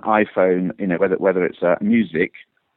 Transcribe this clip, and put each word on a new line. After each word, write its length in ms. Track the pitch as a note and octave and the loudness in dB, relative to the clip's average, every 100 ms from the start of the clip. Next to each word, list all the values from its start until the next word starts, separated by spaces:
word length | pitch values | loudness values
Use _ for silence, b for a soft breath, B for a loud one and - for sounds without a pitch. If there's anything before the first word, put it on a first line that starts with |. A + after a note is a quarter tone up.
iPhone, 720 | - G#2+ G#2 G#2 F#2 F2+ F#2 - | 0 0 0 0 2 2 -2 -4
you 80 | G2 | -4
know, 100 | E2+ | 0
whether, 200 | F#2+ - | 0 0
whether 280 | F#2+ F#2 | 0 0
it's, 160 | F2 - | -2 -2
uh, 140 | F2 - | -2 0
music 540 | G#2 A#2 F2+ D#2 F2+ - - _ _ | 0 0 0 -2 -4 -6 -20 _ _